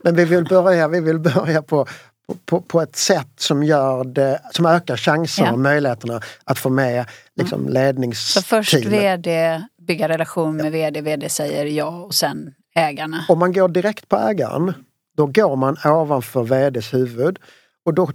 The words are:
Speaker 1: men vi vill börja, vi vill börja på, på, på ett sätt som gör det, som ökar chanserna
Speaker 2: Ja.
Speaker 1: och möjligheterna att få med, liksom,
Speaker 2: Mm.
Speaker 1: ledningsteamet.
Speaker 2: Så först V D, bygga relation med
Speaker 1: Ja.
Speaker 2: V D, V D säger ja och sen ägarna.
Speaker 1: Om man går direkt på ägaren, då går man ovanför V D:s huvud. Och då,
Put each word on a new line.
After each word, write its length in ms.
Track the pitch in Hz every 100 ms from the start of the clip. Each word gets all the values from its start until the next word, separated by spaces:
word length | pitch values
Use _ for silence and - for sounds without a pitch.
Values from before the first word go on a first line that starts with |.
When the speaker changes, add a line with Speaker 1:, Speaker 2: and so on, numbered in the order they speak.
Speaker 1:
men 140 | 170 170
vi 80 |
vill 200 | 165 180
börja, 440 | 165 185 185 175 156
vi 120 | 175
vill 180 | 160 160
börja 440 | 160 131 - 160
på, 240 | 147 147 131 - - _ - - -
på, 140 | 175
på 200 | - 165
ett 140 | 156 -
sätt 320 | - 180 123 -
som 260 | - 143
gör 420 | 151 151 135 131
det, 360 | 131 131 135 143 -
som 140 | - 170
ökar 300 | 175 175 123
chanserna 500 | - 151 160 - 120
Speaker 2:
Ja. 40 |
Speaker 1:
och 60 | 117
möjligheterna 600 | 139 147 139 117 117 117 - -
att 140 | - 135
få 120 | 131
med, 360 | 131 127 123 120 - _ -
liksom, 240 | 120 -
Speaker 2:
Mm. 120 | 135
Speaker 1:
ledningsteamet. 720 | 131 135 131 123 113 - 202
Speaker 2:
Så 40 | -
först 260 | 220 208 151 117
V 300 | 208 202 180
D, 460 | 175 165 165 160 220 _ 170
bygga 220 | 165 156
relation 480 | 165 160 180 156 156
med 100 | 151
Speaker 1:
Ja. 40 |
Speaker 2:
V 200 | 160 156
D, 100 | 151
V 160 | 151 151
D 120 | 147
säger 360 | - 147 151 147
ja 220 | 151 147
och 260 | 175 196
sen 400 | - 147 151 156 - _
ägarna. 500 | 165 160 143 156 160 165
Speaker 1:
Om 100 | 165
man 140 | 180
går 160 | 185 185
direkt 400 | 175 208 214 -
på 80 | 202
ägaren, 580 | 220 202 120 - 185 - - _ _ -
då 100 | 147
går 300 | 170 196 135
man 200 | 131 131
ovanför 580 | 151 156 151 139 - 131
V 280 | 117 131 143
D:s 240 | 123 110
huvud. 440 | 127 127 117 151 190 _ _ _ _
Och 100 | -
då, 160 | 160 175